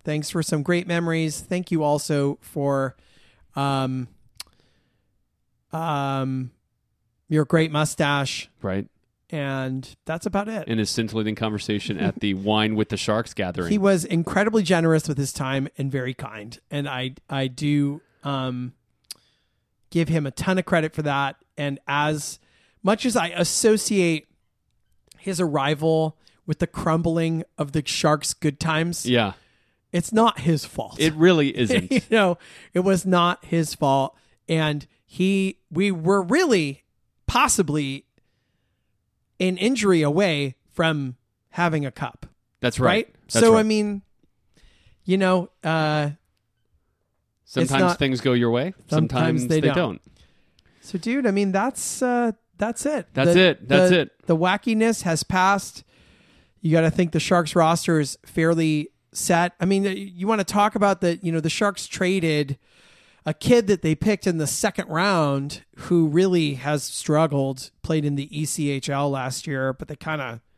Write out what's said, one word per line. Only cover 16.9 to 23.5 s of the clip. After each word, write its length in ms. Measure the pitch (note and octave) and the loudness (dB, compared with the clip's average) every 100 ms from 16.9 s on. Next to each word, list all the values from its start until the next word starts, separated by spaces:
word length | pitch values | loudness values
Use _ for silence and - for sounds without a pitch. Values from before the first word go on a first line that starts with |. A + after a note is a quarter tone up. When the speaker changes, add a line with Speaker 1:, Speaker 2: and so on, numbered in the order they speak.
| B2+ C3 C3+ - | -6 -8 -10 -8
Speaker 1:
I 180 | C#3 C3 | -4 -4
do, 540 | B2 D3 D3 C#3+ D3 _ _ | -4 0 0 0 -4 _ _
um, 500 | C#3 C3+ C3 B2 B2 - _ _ - - _ _ _ _ _ _ _ | -6 -4 -4 -6 -8 -12 _ _ -20 -20 _ _ _ _ _ _ _
give 200 | E3+ D#3+ | -2 0
him 160 | D#3+ C#3+ | 0 -2
a 40 | |
ton 260 | - F#3+ F#3 | -6 -2 -2
of 60 | - | 0
credit 280 | E3+ D#3 | -2 -2
for 80 | - | -4
that. 360 | D3 C#3 C#3 - _ - | -4 -2 -4 -6 _ -8
And 220 | C#3+ C#3 - | -6 -6 -4
as 520 | C#3+ D3+ D3+ - - _ _ _ _ | -2 0 -2 -8 -14 _ _ _ _
much 220 | F#3+ G#3+ B3 | -2 0 0
as 100 | A3 | 0
I 140 | E3+ | -2
associate 1000 | F3 E3+ | -2 -2